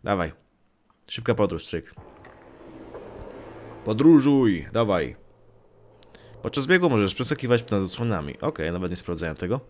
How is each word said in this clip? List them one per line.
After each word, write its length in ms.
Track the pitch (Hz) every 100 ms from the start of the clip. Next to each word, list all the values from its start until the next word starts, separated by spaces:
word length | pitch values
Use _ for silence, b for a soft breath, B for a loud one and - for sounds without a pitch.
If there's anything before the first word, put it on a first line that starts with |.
Dawaj. 280 | - 101 82 - _ _ _ _ _ _ _
Szybka 280 | - 117 110
podróż, 300 | 101 82 -
cyk. 280 | 82 - - - - - - - - - - - - - - - - - - - - -
Podróżuj, 800 | 110 151 156 135 139 120 90 71
dawaj. 420 | 110 113 92 69 58 - _ - _ _ _ - - - B B B
Podczas 260 | - 143 135
biegu 220 | 180 175
możesz 260 | 120 101 -
przeskakiwać 480 | 123 143 123 120
ponad 200 | 113 104 92
odsłonami. 540 | - 117 98 71 -
Okej, 320 | - 78 78
nawet 200 | 87 90
nie 60 | 87
sprawdzałem 380 | - 82 82 78
tego. 240 | 90 113 -